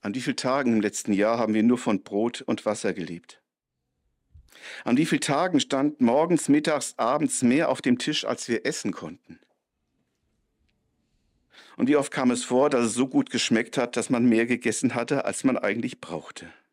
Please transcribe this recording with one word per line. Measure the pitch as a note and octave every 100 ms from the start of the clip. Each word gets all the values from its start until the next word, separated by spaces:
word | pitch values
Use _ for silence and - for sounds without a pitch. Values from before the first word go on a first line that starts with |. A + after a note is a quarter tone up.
An | G#2
wie | G2+
vielen | B2 B2+
Tagen | C3 C3+ B2+
im | A2
letzten | G#2 - -
Jahr | G2 G#2 A#2
haben | A2+
wir | A2
nur | A2+ A#2+
von | - G2+
Brot | - G2+ A#2 -
und | - A2+
Wasser | - G#2 G#2+
gelebt? | F#2 E2 F2 _ - _ _ _ _ _ _ _ _ _ - _ - - -
An | - B2
wie | E3
vielen | A#2
Tagen | - C#3+ F#3 D#3+
stand | - C3+ D3 D3
morgens, | A#2+ B2+ E3+ E3+ -
mittags, | D3 D3+ D3+ - -
abends | A#2 D3 C#3+ -
mehr | B2 C3+ E3
auf | C3
dem | - B2
Tisch, | - D3+
als | - - -
wir | A2+
essen | - - G#2+
konnten? | F2 E2 E2 _ D#2+ _ _ _ _ _ _ _ _ _ _ _ _ _ _ _ _ _ _ _ _ _ _ - -
Und | B2
wie | D3
oft | F3+
kam | - B2+
es | B2
vor, | - B2+ C#3+
dass | C3 A#2
es |
so | A2 C3+
gut | D3 C3+
geschmeckt | A#2+ - A2 A2 -
hat, | A#2+ B2
dass | A2
man | B2
mehr | A#2+ A2+ A#2
gegessen | A#2+ A#2+ G#2+ B2
hatte, | A#2+ A#2+ C#3
als | - G2+
man | C3+ A#2+
eigentlich | - A2 - -
brauchte? | - E2 - - E2+ - _